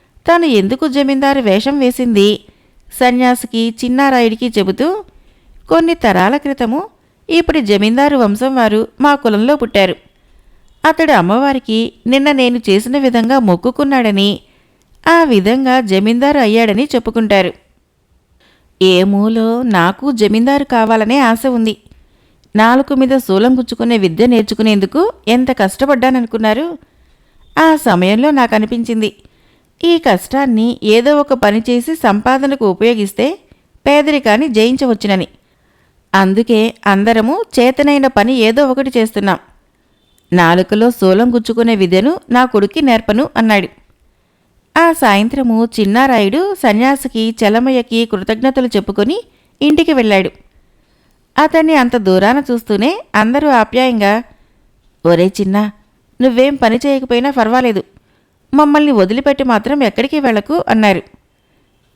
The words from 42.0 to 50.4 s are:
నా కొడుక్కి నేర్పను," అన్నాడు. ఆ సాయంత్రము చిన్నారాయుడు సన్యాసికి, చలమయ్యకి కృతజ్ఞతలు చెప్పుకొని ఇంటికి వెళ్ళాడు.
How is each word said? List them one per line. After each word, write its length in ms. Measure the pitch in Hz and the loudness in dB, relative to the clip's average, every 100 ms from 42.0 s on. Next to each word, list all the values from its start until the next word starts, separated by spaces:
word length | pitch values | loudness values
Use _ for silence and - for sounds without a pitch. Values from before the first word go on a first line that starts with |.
| 247 339 - | 0 -4 -2
నా 160 | 240 254 | 0 0
కొడుక్కి 360 | 220 202 320 | 0 -2 0
నేర్పను," 480 | 277 226 226 208 294 - | 0 0 0 -2 -2 -2
అన్నాడు. 300 | 220 208 180 - _ _ _ _ _ _ _ _ _ - | 0 0 -2 -12 _ _ _ _ _ _ _ _ _ 0
ఆ 120 | 339 | 0
సాయంత్రము 720 | 320 240 196 220 277 247 220 226 | 2 2 2 0 -2 -2 0 -2
చిన్నారాయుడు 920 | - 196 226 269 233 196 269 392 381 | -2 0 2 2 2 0 0 -2 -2
సన్యాసికి, 800 | 240 208 262 277 262 226 220 226 | 0 2 0 0 -4 -4 -4 -2
చలమయ్యకి 640 | 208 220 254 254 240 226 226 | 0 0 0 -2 -2 -2 -2
కృతజ్ఞతలు 640 | 196 190 220 254 262 247 | -4 -4 -2 -2 -2 -2
చెప్పుకొని 540 | 208 202 202 214 392 - _ _ _ | -2 -4 -4 -2 -4 -10 _ _ _
ఇంటికి 320 | 294 302 330 | 0 2 2
వెళ్ళాడు. 380 | 277 220 196 190 - | 2 2 0 0 -8